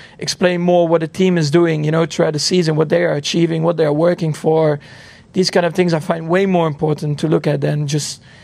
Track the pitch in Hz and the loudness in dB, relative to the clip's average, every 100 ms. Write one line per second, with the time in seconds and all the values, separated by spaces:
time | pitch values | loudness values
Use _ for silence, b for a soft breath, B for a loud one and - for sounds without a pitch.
0 | B B - - 180 175 180 175 165 170 | B B -10 -2 0 0 2 2 4 2
1 | 160 - 185 175 151 170 170 156 151 160 | 0 0 2 2 2 2 2 0 0 0
2 | 165 - 160 151 - 185 160 156 151 170 | -2 0 -2 0 0 0 0 0 0 2
3 | 170 147 - 170 165 165 165 165 151 147 | 0 -2 -2 0 0 0 0 0 0 2
4 | 170 175 160 147 165 160 156 147 B B | 0 0 -2 -2 0 2 2 -2 B B
5 | B B B 190 185 190 170 165 180 160 | B B B -2 0 2 0 0 0 0
6 | 143 170 160 180 196 180 160 147 156 147 | -2 -6 0 0 2 2 0 -2 -4 -2
7 | 151 143 156 165 151 147 147 147 147 151 | -4 -4 0 0 0 -2 -2 -2 -2 -4
8 | - - B B | -4 -12 B B